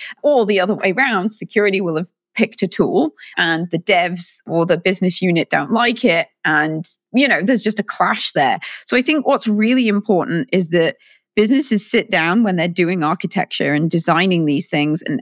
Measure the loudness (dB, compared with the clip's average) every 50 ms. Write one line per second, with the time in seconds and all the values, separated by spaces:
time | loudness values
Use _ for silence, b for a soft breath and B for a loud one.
0 | B B B -2 0 2 4 4 4 2 2 2 0 0 -2 -2 -2 -2 0 0
1 | 0 0 0 0 -2 -2 -6 -8 -12 -4 -2 0 2 2 0 0 -2 -2 -2 -4
2 | -6 -6 _ _ _ _ _ -2 -2 -2 -2 -4 -4 -2 0 0 0 2 2 0
3 | 0 0 -4 B B B B -2 0 2 2 0 -2 -4 -4 -4 0 2 2 2
4 | 2 0 -4 -4 -4 -4 -4 -6 -6 -4 -2 0 2 2 0 2 2 0 0 0
5 | 0 0 0 0 0 0 0 0 0 0 -2 -2 0 0 0 0 0 0 0 0
6 | 0 2 2 0 -2 -4 _ _ -2 0 0 2 0 0 -4 -6 -6 -8 -10 -12
7 | _ _ 0 2 2 2 2 0 2 0 0 0 0 -2 -4 -4 -6 -6 -4 -2
8 | 0 0 0 -2 -4 -2 0 0 0 2 0 B B B B B B -2 0 0
9 | 2 2 0 0 2 0 0 2 0 0 0 2 2 2 2 2 2 2 0 0
10 | 0 2 0 0 0 0 -2 -4 -2 0 0 -2 0 0 0 2 2 0 -2 b
11 | b b b b b _ _ 0 2 4 2 2 2 0 0 0 0 0 0 -2
12 | 0 0 0 0 0 2 2 2 2 2 0 0 -2 -2 0 0 0 0 0 0
13 | 0 -2 -2 -4 -6 -4 -4 -4 -4 -4 -4 -4 -2 0 0 0 0 0 0 0
14 | 0 2 2 2 2 2 2 2 2 0 0 -2 -2 -2 -2 -2 0 0 -2 -4
15 | -4 -4 -6 -6